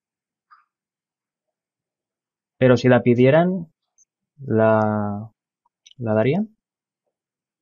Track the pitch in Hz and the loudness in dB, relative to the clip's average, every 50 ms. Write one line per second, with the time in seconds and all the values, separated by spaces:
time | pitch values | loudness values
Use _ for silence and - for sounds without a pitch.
0 | _ _ _ _ _ _ _ _ _ _ _ _ _ _ _ _ _ _ _ _ | _ _ _ _ _ _ _ _ _ _ _ _ _ _ _ _ _ _ _ _
1 | _ _ _ _ _ _ _ _ _ _ _ _ _ _ _ _ _ _ _ _ | _ _ _ _ _ _ _ _ _ _ _ _ _ _ _ _ _ _ _ _
2 | _ _ _ _ _ _ _ _ _ _ _ - 131 127 123 120 - 123 123 120 | _ _ _ _ _ _ _ _ _ _ _ 0 2 2 2 2 2 2 2 2
3 | - 123 120 120 123 131 147 165 175 180 185 185 165 - _ _ _ _ _ _ | 2 2 2 2 2 4 4 2 2 0 -4 -6 -10 -14 _ _ _ _ _ _
4 | _ _ _ _ _ _ _ 143 135 - 113 110 110 110 110 107 107 107 107 107 | _ _ _ _ _ _ _ -16 -8 -4 -2 0 2 2 2 0 0 -2 -4 -4
5 | 104 104 101 104 107 110 _ _ _ _ _ _ _ _ _ _ _ - - - | -6 -6 -8 -10 -14 -16 _ _ _ _ _ _ _ _ _ _ _ -20 -16 -10
6 | 117 110 107 110 113 131 156 202 220 214 _ _ _ _ _ _ _ _ _ _ | -6 -4 -2 -2 0 0 -2 -4 -6 -8 _ _ _ _ _ _ _ _ _ _
7 | _ _ _ _ _ _ _ _ _ _ _ _ | _ _ _ _ _ _ _ _ _ _ _ _